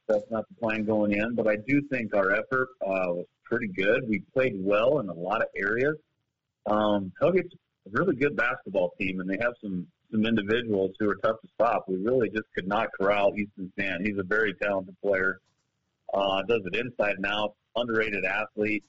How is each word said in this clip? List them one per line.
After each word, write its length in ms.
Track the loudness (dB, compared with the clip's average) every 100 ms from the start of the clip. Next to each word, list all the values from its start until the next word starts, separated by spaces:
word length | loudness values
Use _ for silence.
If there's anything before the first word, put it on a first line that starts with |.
| 0
that's 240 | 0 0
not 160 | -6 -6
the 80 | -4
plan 300 | -2 -2 0
going 260 | 2 2
in, 240 | 2 0 0
but 100 | 2
I 120 | 0 2
do 140 | 0 0
think 240 | -4 0 2
our 160 | 2
effort, 380 | 2 0 -2 -2 -4
uh, 300 | -2 0 0
was 120 | -2 -6 _
pretty 240 | -4 -4 -4
good. 400 | 0 2 2 2
We 160 | -4 -2
played 200 | 0 0 0
well 420 | 2 4 4 2
in 100 | -2
a 40 |
lot 280 | -6 -2 -2
of 80 | -2 -2
areas. 420 | -2 0 0 -2 _ _ _ _ _ _ -2
Um, 460 | 2 2 2 -2 0
Hellgate's 320 | 2 2 0 -12 _ _ -6
a 40 |
really 240 | -2 0 2
good 200 | 0 0
basketball 560 | -2 -2 -4 0 0 -2
team, 220 | -4 -2
and 100 | -4
they 80 | -2
have 120 | -2 -4
some, 240 | -6 -6 -8 _ -4
some 160 | 0 2
individuals 680 | 2 2 0 2 0 0 0
who 100 | -2
are 60 | 0
tough 200 | 0 -2
to 60 | -8
stop. 320 | 0 2 2 -2
We 80 | -2
really 320 | 2 2 2
just 160 | -2 -6 -6
could 120 | -2
not 200 | -2 -2 0
corral 340 | 2 4 2 2
Easton 340 | -6 -6 -10 -4
Sand. 300 | -4 -2 -2
He's 100 | -2
a 60 |
very 300 | 0 2 0
talented 420 | -2 -2 -2 -4 -6
player. 380 | 0 2 2 -2 _ _ _ _ _ _ -6
Uh, 280 | -2 2 0 2
does 140 | 0
it 120 | 0 -6
inside 420 | -6 -2 -2 -2
and 80 | -2
out, 300 | -2 -4 -6 _ -6
underrated 480 | 0 0 0 -2
athlete. 640 | -2 -2 -4 -2 -2 -2